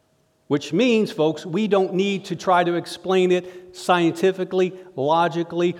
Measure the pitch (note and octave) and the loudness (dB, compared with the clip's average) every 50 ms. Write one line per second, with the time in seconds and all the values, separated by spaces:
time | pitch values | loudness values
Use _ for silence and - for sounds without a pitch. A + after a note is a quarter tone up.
0 | _ _ _ _ _ _ _ _ _ - C#3 D3 - - D#3+ F#3+ B3+ B3+ A3+ A3 | _ _ _ _ _ _ _ _ _ -2 -2 -2 -2 -2 0 0 2 4 4 2
1 | G#3 G#3 - - D3+ D#3+ D#3 - - F#3 D#3 G3+ A3 G3 G3+ G3 F#3+ F3 F#3 F3+ | 2 0 0 0 0 0 0 -2 -6 -4 -2 -2 0 2 2 2 2 2 0 0
2 | G3 G3+ G3 F#3 - - F3+ C#3 - F#3 F3+ F3 F3 F3 F3 E3+ D3 - - - | 0 0 -2 -4 -6 -8 -10 -4 0 2 4 4 4 2 0 -2 -4 -8 -12 -8
3 | - F3 F#3+ F#3+ F#3 F3+ F3+ F3+ F3+ - - - - - - - - - F3+ F3 | -4 0 2 2 4 4 2 0 0 -6 -14 -18 -20 -20 -18 -8 0 0 2 4
4 | E3+ E3 E3 - F#3+ F#3+ F#3 F#3 F#3 F3 F#3+ F#3 F#3 F3+ F#3 - - - - C3+ | 2 0 0 2 0 0 0 -2 -6 -4 0 0 0 0 -2 -8 -18 -14 -8 -4
5 | C3+ D3 D#3+ E3 F3 F3 D#3 E3+ E3+ - E3+ E3+ F3 F3+ - - | -2 0 2 2 2 0 -2 -4 -6 -4 -2 -2 0 0 -2 -4